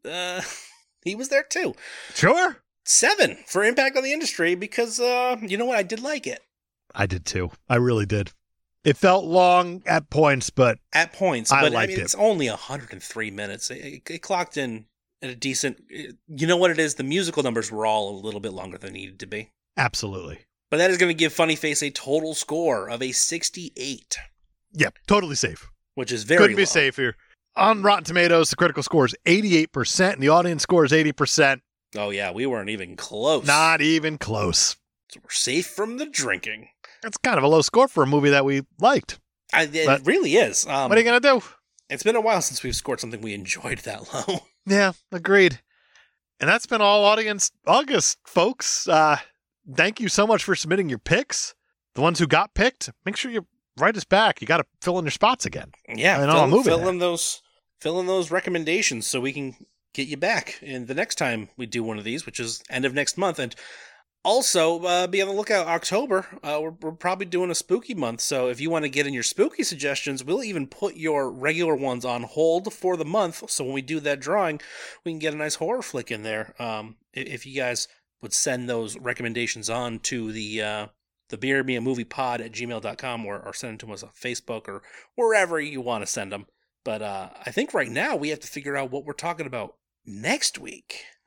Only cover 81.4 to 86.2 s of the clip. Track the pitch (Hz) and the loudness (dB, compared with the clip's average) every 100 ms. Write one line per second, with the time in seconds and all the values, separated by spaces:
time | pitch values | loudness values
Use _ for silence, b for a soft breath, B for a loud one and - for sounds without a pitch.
81.4 | 131 139 131 123 120 127 113 - 131 120 | 0 0 0 -2 -2 -4 -6 -6 -4 -4
82.4 | 113 110 120 113 110 - 135 120 107 101 | -8 -10 -8 -8 -8 -10 -10 -8 -8 -10
83.4 | 98 - 123 110 110 98 - _ 127 120 | -12 -12 -12 -14 -14 -16 -16 _ -10 -10
84.4 | - 113 - 98 B B B - 233 220 | -10 -12 -10 -16 B B B -2 2 2
85.4 | 180 165 147 139 120 113 101 - | 2 -2 -6 -8 -4 -4 -4 -8